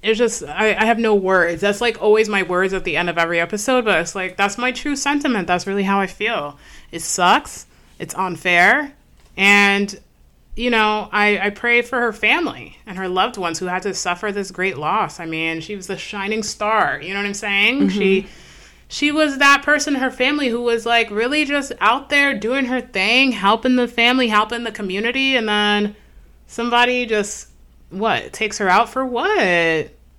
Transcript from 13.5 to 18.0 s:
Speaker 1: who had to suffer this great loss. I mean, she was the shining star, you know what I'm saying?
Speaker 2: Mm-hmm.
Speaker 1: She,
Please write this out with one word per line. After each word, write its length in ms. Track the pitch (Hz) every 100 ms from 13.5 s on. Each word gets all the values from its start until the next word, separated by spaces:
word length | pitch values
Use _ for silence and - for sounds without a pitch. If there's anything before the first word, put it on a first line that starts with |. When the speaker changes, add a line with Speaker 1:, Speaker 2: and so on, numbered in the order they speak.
| 165
Speaker 1:
who 80 | 185
had 160 | 180
to 100 | 196
suffer 380 | 190 185 175 214
this 200 | 202 196
great 260 | - 185 143
loss. 420 | 151 202 175 -
I 60 | 165
mean, 360 | 160 165 165
she 140 | 160 202
was 120 | 185
the 100 | 190
shining 460 | - 208 196 220
star, 560 | 214 - 208 220 156 135
you 120 | 156
know 60 | 196
what 60 | 202
I'm 60 |
saying? 460 | 202 214 196 208 269
Speaker 2:
Mm-hmm. 80 | 196
Speaker 1:
She, 380 | 196